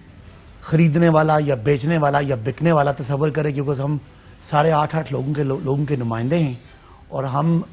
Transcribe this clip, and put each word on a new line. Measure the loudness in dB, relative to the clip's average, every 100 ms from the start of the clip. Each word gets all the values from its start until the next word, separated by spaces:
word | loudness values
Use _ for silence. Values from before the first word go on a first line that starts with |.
| -20 -20 -20 -20 -20 -18
ख़रीदने | 0 4 4 4 4
वाला | 4 4 2
या | 2 0
बेचने | 0 0 0 0
वाला | 2 0
या | 0 -4
बिकने | -4 -2 2
वाला | 2 2
तस्वर | -2 -4 -2 -2
करे, | -2 -2
क्योंकि | -2 -4 -4
हम | -4 -4 -8 -20 -20 -20
साढ़े | -4 0 2
आठ | 2 0
आठ | -4 -4
लोगों | -4 -4
के | -2
लो-, | -2 -2
लोगों | -2 -2
के | -2 -2
नुमाइंदे | -4 -4 0 0
हैं | 0 -4 -14 -20 -20 -20 -12
और | -8
हम, | -4 0 0 0 -2